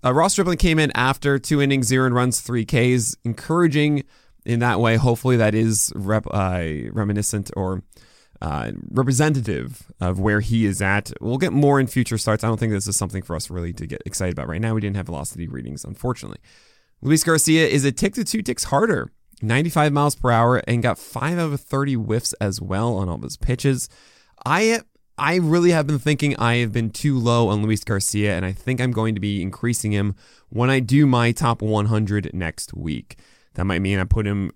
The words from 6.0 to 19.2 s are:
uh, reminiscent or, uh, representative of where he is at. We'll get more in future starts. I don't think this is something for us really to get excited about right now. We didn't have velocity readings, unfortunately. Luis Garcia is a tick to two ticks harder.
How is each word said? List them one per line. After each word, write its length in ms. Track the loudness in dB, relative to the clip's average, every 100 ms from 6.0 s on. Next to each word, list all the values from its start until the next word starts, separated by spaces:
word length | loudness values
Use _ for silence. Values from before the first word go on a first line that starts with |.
| -2 -2 -2
uh, 380 | -2 -2 -2 -4 -6 -6
reminiscent 600 | -4 -2 -2 -2 -4 -6 -6
or, 260 | -4 -6 -10 -20 -20 _ _ -10
uh, 300 | -8 -6 -6 -10 -4
representative 1000 | 0 2 4 4 2 -2 -4 -6 -12 -20 -4
of 200 | -2 0
where 200 | 2 2
he 260 | 2 2 2
is 160 | 0
at. 300 | 0 0 -2 -8
We'll 200 | -4 -2
get 160 | 0
more 260 | 4 4 4
in 60 | 2
future 320 | 0 -2 -2
starts. 260 | 0 0
I 40 | 0
don't 120 | 0
think 100 | 0
this 160 | -2 -2
is 80 |
something 280 | -4 -4 -6
for 140 | -8 -8
us 120 | -8
really 240 | -8 -8
to 140 | -8 -10
get 160 | -10
excited 300 | -8 -4 -4
about 140 | -4 -6
right 120 | -4
now. 140 | -2
We 80 | -2
didn't 140 | -2 -4
have 100 | -6
velocity 420 | -8 -8 -10 -10
readings, 340 | -10 -10 -12
unfortunately. 580 | -14 -8 -6 -6 -10 -16 _ _ _ _ _ _
Luis 240 | 2 2
Garcia 420 | 4 2 4 4 4
is 200 | 2 0
a 60 |
tick 200 | 0 -2
to 100 | -2
two 180 | -4 -4
ticks 220 | -4 -6
harder. 480 | -2 0 2 0 -4 _